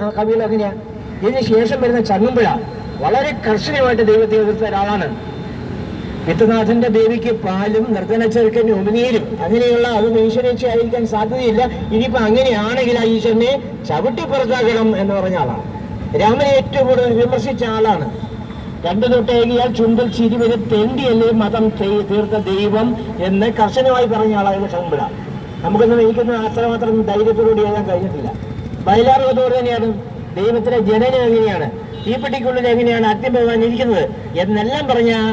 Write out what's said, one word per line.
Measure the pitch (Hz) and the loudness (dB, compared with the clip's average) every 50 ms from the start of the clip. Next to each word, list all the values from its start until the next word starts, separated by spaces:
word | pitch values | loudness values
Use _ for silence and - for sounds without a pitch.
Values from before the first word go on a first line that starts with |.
ആ | 208 208 | -6 -6
കവികൾ | 208 208 214 214 226 226 220 | -4 -2 0 0 0 0 0
എങ്ങനെയാ? | 214 220 214 208 196 190 - - - - - - - - - | 0 0 -2 -2 -2 -6 -8 -12 -14 -14 -14 -12 -12 -8 -2
ഇതിന് | 185 220 254 262 | -2 0 0 0
ശേഷം | 226 226 220 220 233 220 277 262 | 0 2 2 2 2 2 0 0
വരുന്ന | 247 240 240 240 | 0 0 2 0
ചങ്ങമ്പുഴ | 190 196 196 190 220 254 247 240 214 175 - - - - - - - - - - | 0 0 2 2 2 2 2 2 2 2 0 -2 -6 -8 -10 -10 -10 -10 -8 -4
വളരെ | 143 160 220 269 277 302 247 202 - | -2 0 0 0 0 -2 -4 -4 -2
കർശനമായിട്ട് | 220 220 202 - 302 294 277 262 247 233 226 226 | -2 0 0 -2 -2 0 2 2 2 2 4 4
ദൈവത്തെ | 214 214 220 226 208 214 | 4 6 4 4 4 2
എതിർത്ത | 220 208 208 202 - 220 | 2 2 2 0 0 -2
ഒരാളാണ്. | 208 202 196 202 208 208 196 160 135 113 - - - - - - - - - - - - - - - - - - - - - - | -2 0 -2 0 0 -2 -2 -2 -4 -6 -8 -10 -10 -10 -10 -10 -10 -10 -10 -10 -10 -8 -8 -8 -10 -10 -10 -10 -10 -8 -6 -4
വിത്തുനാഥന്റെ | 254 - - 226 214 226 226 214 202 233 233 247 | -2 2 2 4 4 4 2 2 2 2 2 2
ദേവിക്ക് | 233 208 220 226 226 240 220 - 240 | 2 4 4 4 4 2 0 -2 -2
പാലും | 220 - - 185 185 190 202 214 214 220 233 233 | -4 -2 -2 -4 -2 -2 -2 0 0 0 0 0
നർത്തന | 208 190 180 180 220 226 226 | -2 -4 -2 -2 -2 0 0
ചെറുക്കന് | 214 220 240 226 214 226 240 220 226 | 0 2 2 2 2 2 2 2 2
ഉമിനീരും, | 208 190 190 208 220 233 240 254 226 208 - - 220 - 160 | 2 0 0 0 0 2 0 2 0 0 -2 -4 -6 -4 0
അങ്ങനെയുള്ള | 175 220 233 247 240 240 233 233 | 2 2 4 4 4 4 2 2
അത് | 240 226 208 214 233 226 220 | 2 2 2 2 2 4 4
മനുഷ്യരക്ഷ | 220 226 220 254 247 247 240 220 254 | 2 2 2 2 0 0 0 0 -2
ആയിരിക്കാൻ | 240 226 233 233 226 247 240 226 | 0 0 0 0 0 0 -2 -2
സാധ്യതയില്ല. | - 214 214 214 214 254 262 254 226 214 233 254 | -2 -2 -2 -2 -2 -2 0 0 0 2 2 0
ഇനിയിപ്പോ | 240 - - - - 214 220 240 220 240 247 | 0 -2 -6 -6 -2 0 0 0 0 0 0
അങ്ങനെയാണെങ്കിൽ | 220 214 226 254 262 262 226 208 214 226 240 262 254 240 240 226 | 2 2 2 4 2 2 2 0 0 -2 0 0 0 0 0 2
ആ | 226 | 2
ഈശ്വരനെ | 226 226 214 208 233 214 226 240 254 277 269 - - - - - 127 | 2 0 2 2 2 2 2 2 2 0 -2 -4 -8 -10 -10 -6 -4
ചവിട്ടി | 120 - 202 262 226 339 330 | -4 -2 -2 -2 -2 -4 -4
പുറത്താക്കണം | 269 277 262 247 220 254 247 226 226 226 226 220 220 196 | -2 -2 -2 0 0 0 0 2 2 2 2 2 0 0
എന്ന് | 185 196 202 202 | 0 0 -2 0
പറഞ്ഞ | 196 185 185 185 | -2 -2 -2 -2
ആളാണ്. | 165 135 123 113 113 - - - - - - - - - - - - | -2 -2 -4 -4 -8 -8 -10 -10 -10 -10 -10 -10 -10 -8 -4 -2 2
രാമനെ | 196 214 240 277 285 277 | 2 2 2 2 2 2
ഏറ്റവും | 277 262 262 - - 277 262 | 2 2 0 0 0 0 2
കൂടുതൽ | 254 254 247 247 240 226 | 2 2 2 2 2 2
വിമർശിച്ച | 226 240 240 262 247 - 285 240 190 240 | 2 0 0 0 -2 -2 -4 -4 -4 -4
ആളാണ്. | 226 220 220 220 220 196 160 139 214 - - - - - - - - - - - - - - - | -2 0 0 2 2 2 0 -2 -6 -8 -10 -10 -10 -10 -12 -12 -12 -12 -12 -12 -12 -12 -6 -6
രണ്ടു | 170 185 214 247 | -4 -2 0 0
തൊട്ടേകിയാൽ | 240 247 240 214 247 240 240 233 233 240 240 247 247 - | 2 2 2 2 2 2 2 2 2 2 0 0 0 0
ചുണ്ടിൽ | - 226 226 226 226 240 220 | 0 2 2 2 2 0 -2
ചിരി | - 233 233 214 233 | 0 0 0 0 2
വരും, | 233 233 226 240 208 - - 226 | 2 2 0 0 -2 -2 0 0
തെണ്ടിയല്ലേ | 208 214 247 254 277 269 247 226 226 226 233 | 2 2 0 0 -2 0 0 2 2 2 2
മതം | 220 220 214 202 214 226 220 214 | 2 2 0 0 0 0 0 0
തേ-, | 208 - 202 196 208 208 202 | 0 -2 -2 0 0 -2 -2
തീർത്ത | 196 202 214 214 208 214 214 185 190 190 | 0 -2 -2 0 0 -2 -4 -2 -2 -2
ദൈവം | 196 208 202 202 214 233 247 226 - - - - - 180 | 0 0 0 0 0 0 0 -2 -4 -6 -8 -6 -4 -2
എന്ന് | 190 196 196 214 | -2 0 0 0
കർശനമായി | 233 214 233 214 202 - 262 254 262 254 247 247 | 0 2 0 0 0 2 2 2 2 2 2 2
പറഞ്ഞ | 208 226 214 220 220 214 | 0 0 0 0 0 0
ആളായിരുന്നു | 202 196 202 190 196 202 202 | 0 0 0 0 -2 -4 -4
ശങ്കുള. | 180 175 - - - - - - - - - - - - - - - - - | -4 -6 -4 -4 -4 -4 -4 -6 -8 -10 -10 -10 -10 -10 -10 -12 -10 -6 -4
നമുക്കൊന്നും, | - 202 214 233 226 240 233 | 0 2 4 4 4 6 4
എനിക്കൊന്നും | 226 226 226 247 226 240 240 220 220 | 4 4 4 2 0 0 0 -2 -2
അത്രമാത്രം | 220 220 233 233 233 233 220 233 226 220 220 | -2 -2 -2 -2 0 0 -2 0 0 0 0
ധൈര്യത്തോടുകൂടി | 214 208 202 208 214 226 214 214 226 226 220 208 214 | 0 0 0 2 2 2 2 4 4 4 4 2 2
എഴുതാൻ | 208 208 208 202 185 | 0 0 -2 -2 -2
കഴിഞ്ഞിട്ടില്ല. | 180 175 190 190 - 143 120 - - - - - - - - - - - - | -2 -2 -2 -4 -4 -6 -6 -8 -8 -8 -10 -10 -10 -10 -10 -10 -10 -4 0
വയലാർ | 185 202 226 240 262 262 269 | 2 4 4 6 6 4 4
അതുപോലെ | 269 262 233 254 254 247 247 254 | 4 2 2 2 2 2 2 0
തന്നെയാണ്. | 240 240 240 220 226 226 208 202 - - - - - - - | 0 0 -2 0 -2 -2 -2 -4 -8 -10 -12 -12 -12 -10 -6
ദൈവത്തിലെ | 180 196 226 233 233 208 240 247 233 | -2 0 0 0 0 0 2 0 2
ജനനം | 196 202 214 220 247 262 262 254 247 | 2 2 2 4 4 2 2 2 4
എങ്ങനെയാണ്, | 233 226 226 220 208 190 160 147 117 - - - - - - - | 4 4 4 2 2 0 -2 -4 -6 -6 -10 -12 -12 -12 -8 -4
തീപ്പെട്ടിക്കുള്ളിൽ | 208 247 247 262 269 269 269 233 254 247 247 240 | -4 -4 -2 -2 -4 -4 -2 -2 -2 0 0 2
എങ്ങനെയാണ് | 240 233 240 240 233 233 226 220 | 2 2 2 2 2 2 2 2
അഗ്നിഭഗവാൻ | 214 208 202 240 262 240 247 233 233 233 226 226 | 0 0 0 -2 0 0 2 2 2 2 2 2
ഇരിക്കുന്നത് | 233 233 220 262 240 208 175 143 - - - - - - 170 | 0 0 0 0 0 2 0 0 -2 -4 -10 -10 -8 -4 -4
എന്നെല്ലാം | 185 196 214 208 208 240 277 302 294 | -2 0 0 0 -2 -2 -4 -4 -2
പറഞ്ഞ | 269 247 240 233 233 226 220 220 220 | 0 0 2 2 2 2 0 0 -2